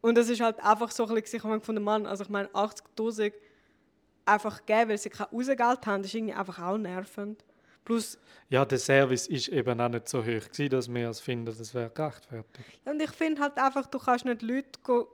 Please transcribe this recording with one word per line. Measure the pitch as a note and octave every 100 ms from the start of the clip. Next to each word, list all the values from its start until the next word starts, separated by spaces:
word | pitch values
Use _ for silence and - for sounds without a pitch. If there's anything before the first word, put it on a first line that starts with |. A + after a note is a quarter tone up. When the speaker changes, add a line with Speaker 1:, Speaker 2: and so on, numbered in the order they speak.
Speaker 1:
Und | A#3 A#3
es | A#3
ist | A3+
halt | A#3 G#3+
einfach | G3+ G#3 A#3
so | - A3
ein |
bisschen, | A3+ A3 A#3
ich |
habe | G#3+ A3
gefunden, | G#3+ A3
Mann, | G#3 G#3+ G3+
also | G3
ich | G3+
meine, | G3+ G3
achtzigtausend | G3 G#3 - _ - A3+ G#3+ G#3 G#3 _ _ _ _ _ _ _ _ -
einfach | G#3 G#3+ G3 -
geben, | G#3+ A3+
weil | G#3
sie | G3+
kein | - G#3
Rausgeld | A#3 B3+ B3+ A#3+ B3 A3
haben, | G3+
ist | F#3+
irgendwie | A3 A3
einfach | G#3+ F#3+ F3
auch | F3 G#3
nervend. | G3 F3+ F#3+ - G3+ G#3+ _ _ _ _
Plus | - A3+ G#3+ - _ - _
Speaker 2:
Ja, | B2+
der | C3+ C3
Service | - C3+ C3+ B2 -
ist | C#3 -
eben | D3+ A#2 A#2
auch | A#2+
nicht | A#2 -
so | C3
hoch | A2+
gewesen, | A2+ - - C#3+
dass | C3 A#2+
wir | A#2+ A#2
es | A2
finden, | - A#2+ A2+
das | A2 A2
wäre | B2 A#2
gerechtfertigt. | - D3+ - - A2+ - - - -
Speaker 1:
Ja, | -
und | D4
ich | D4+
finde | - D#4+ D4
halt | C#4+ C#4+
einfach, | C4+ C4+ C4
du | C4
kannst | - B3 B3+
nicht | A#3
Leute | A3+ C4 C4+ -
go | - A#3+ -